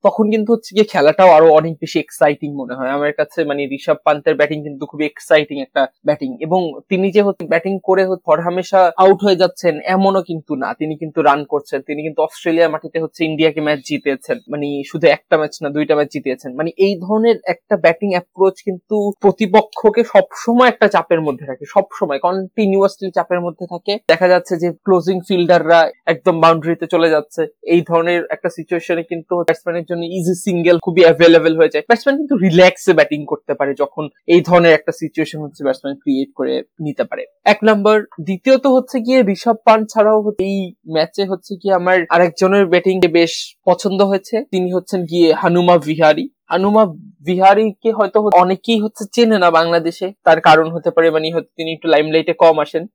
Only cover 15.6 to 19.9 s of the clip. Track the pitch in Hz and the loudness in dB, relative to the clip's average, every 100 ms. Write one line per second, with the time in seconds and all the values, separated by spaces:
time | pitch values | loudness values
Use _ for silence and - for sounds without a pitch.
15.6 | 147 147 151 151 147 147 139 - 135 127 | -6 -4 0 0 0 -6 -8 -8 -10 -8
16.6 | 160 - 196 196 180 220 233 214 - 185 | -8 -2 -2 -2 -4 0 0 0 -4 -8
17.6 | _ 196 165 165 202 180 - - 190 185 | _ 0 0 0 -4 -4 -6 -2 -2 0
18.6 | - 185 _ 214 202 202 202 - 214 214 | -10 -10 _ -4 -4 0 -2 0 0 0
19.6 | - - 226 | 0 0 0